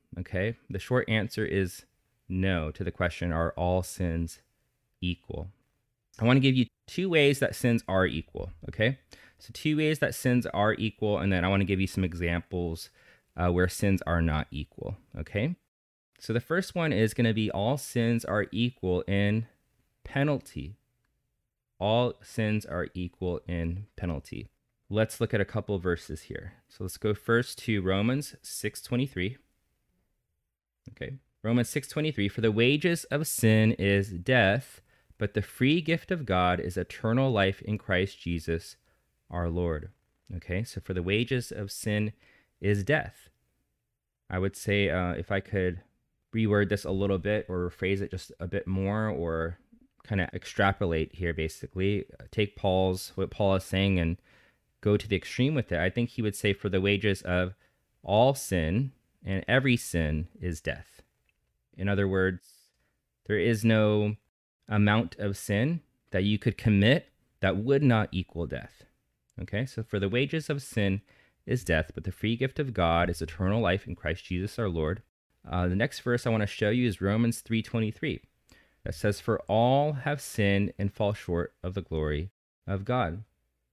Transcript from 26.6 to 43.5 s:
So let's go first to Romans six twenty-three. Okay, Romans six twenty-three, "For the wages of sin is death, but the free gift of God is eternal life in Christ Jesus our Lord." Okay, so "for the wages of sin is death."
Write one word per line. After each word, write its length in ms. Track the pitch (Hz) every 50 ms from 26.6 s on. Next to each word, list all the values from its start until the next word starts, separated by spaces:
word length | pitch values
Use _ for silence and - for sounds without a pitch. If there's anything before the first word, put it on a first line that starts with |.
| _ _
So 160 | - - 95
let's 100 | 92 -
go 180 | - - 107 104
first 440 | - - - 117 117 123 - - -
to 220 | - - 110 101
Romans 540 | 90 92 95 98 104 117 127 143 143 - - -
six 400 | - - - - - 107 - -
twenty-three. 560 | - - 127 123 135 135 - 90 90 101 131 - _ _ _ _ _ _ _ _ _ _ _ _ _ _ _ _ _ _ _ _ _ _ _ _ _ _ _ _ _ -
Okay, 240 | 113 - 131 - 135 135 - _ _ _
Romans 260 | - 110 117 123 117 -
six 220 | - 147 131 -
twenty-three, 400 | - 156 151 156 143 - 101 98
"For 100 | - -
the 140 | 110 113 104
wages 500 | 110 120 127 143 151 151 175 170 165 -
of 220 | - - 147 160 -
sin 460 | - - - 110 110 110 110 110 -
is 380 | - 95 98 98 98 98 107
death, 680 | 95 85 92 - 131 123 104 95 101 127 - - - - - _ _ _ _ _ _ -
but 160 | 107 101 -
the 80 | 107
free 400 | 101 - - - 127 135 156 175
gift 280 | 156 160 165 160 - -
of 160 | 185 165 139
God 360 | - 92 90 90 90 90 87
is 160 | - - - 95
eternal 540 | 85 - - - - 110 113 127 135 135
life 300 | 120 101 98 95 95 - -
in 140 | - 107 104
Christ 400 | - - 95 90 95 98 - -
Jesus 600 | - 85 85 82 - - 82 82 - - - - _ _ _ _ _ _ _ _ _ -
our 200 | - 87 85 85
Lord." 400 | 82 87 87 85 80 76 80 92 - _ _ _ _ _ _ - 95
Okay, 300 | 87 - - 90 95 117
so 160 | - - -
"for 140 | - - 95
the 100 | 90 85
wages 480 | 92 101 110 123 - 135 123 117 -
of 180 | - - 104 98
sin 440 | - - - 113 104 104 107 107 - _ _ _ _ _ _ _ _ _
is 240 | - 101 104 101 95
death." 440 | 135 147 151 - - - - - - _ _ _ _